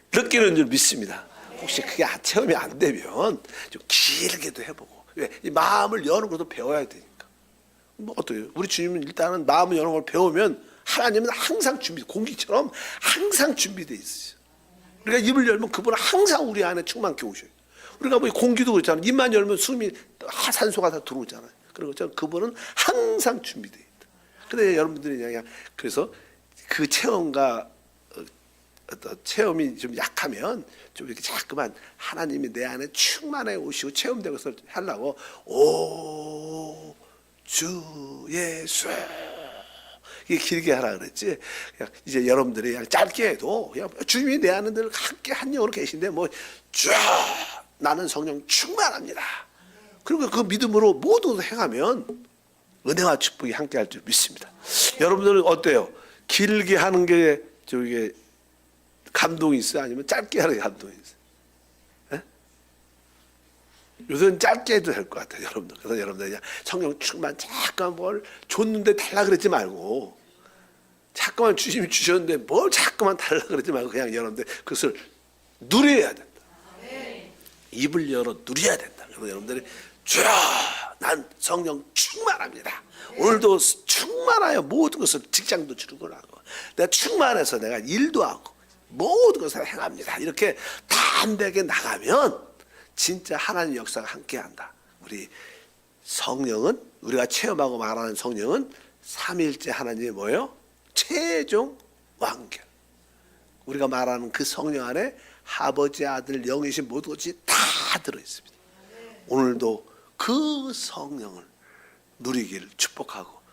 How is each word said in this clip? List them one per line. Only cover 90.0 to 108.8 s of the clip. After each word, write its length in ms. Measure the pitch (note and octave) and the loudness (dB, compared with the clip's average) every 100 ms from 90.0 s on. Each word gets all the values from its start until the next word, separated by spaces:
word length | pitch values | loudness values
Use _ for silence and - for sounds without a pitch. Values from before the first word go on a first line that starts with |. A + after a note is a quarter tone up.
| - - | -8 -6
이렇게 380 | D#3 - G3+ - - - - | -4 0 0 0 -8 -10 -2
담대하게 760 | - - - A3 G#3 G3+ F#3+ | 2 4 2 0 0 0 0
나가면 800 | E3 - - - - C4 C#4+ - - - - - - - | 0 0 -2 -4 4 6 6 0 -14 -20 -20 -20 -12 -2
진짜 400 | - F#3 - D3 | -2 -2 -6 -4
하나님 400 | - F3+ D#3+ B2 | -2 0 0 -2
역사가 300 | G#2+ A2+ G#2+ | -6 -8 -8
함께한다. 640 | - - B2 - - - _ _ _ | -12 -10 -10 -10 -14 -20 _ _ _
우리 240 | - G2+ F#2 - - - _ _ _ _ | -16 -14 -16 -20 -20 -20 _ _ _ _
성령은, 760 | - - - C3 B2+ G#2+ D#3 B3+ - - | -8 -6 -4 -2 -2 0 0 -2 -6 -14
우리가 240 | A#2 B2+ B2 | -4 -2 0
체험하고 520 | - A3 D#3+ C3+ A#2 | 0 -2 0 -2 -2
말하는 360 | A2 A2+ A2+ | -4 -4 -4
성령은 580 | G#2 B2 G#2+ A2+ B3 C4 - - _ | -6 -6 -4 0 -2 -2 -12 -20 _
삼일째 680 | - - - F3 D#3 C#3 - | -16 -8 -6 -2 -2 -2 -8
하나님의 400 | C3 A#2+ A2+ A#2+ | -6 -6 -6 -8
뭐예요? 420 | G2 G#2 E3+ C4+ - _ _ _ | -6 -2 -2 -2 -12 _ _ _
최종 840 | - - D#4+ E4 E4 - G#3+ C#4 - _ _ _ - | -4 -2 -2 0 -2 0 0 0 -6 _ _ _ -6
완결. 460 | - - A2+ - - _ _ _ _ _ _ _ _ _ C3+ | -6 -6 -14 -18 -18 _ _ _ _ _ _ _ _ _ -10
우리가 220 | C#3 C3 | -2 0
말하는 440 | B2+ B2+ B2 A#2 | 0 0 -2 -4
그 120 | - | -4
성령 420 | C3+ - D3+ C#3 B2 | -4 -4 -4 -4 -4
안에 300 | D#3 C4 - - - - - | -4 -4 -8 -20 -20 -10 -4
아버지, 460 | D3 C#3 C#3+ C#3+ | -2 0 0 -2
아들, 380 | C#3+ C3 B2+ C3+ | -6 -6 -6 -6
영이신 460 | B2 C#3 C#3+ C#3 B2 | -4 -4 -4 -4 -6
모든 260 | C3 D#3 | -8 -8
것이 240 | D3 E3+ F3 | -10 -10 -8
다 100 | - - - - - F#3 | 0 2 2 -2 -2 -4
들어있습니다. 540 | - - - - _ _ _ _ | -4 -10 -12 -16 _ _ _ _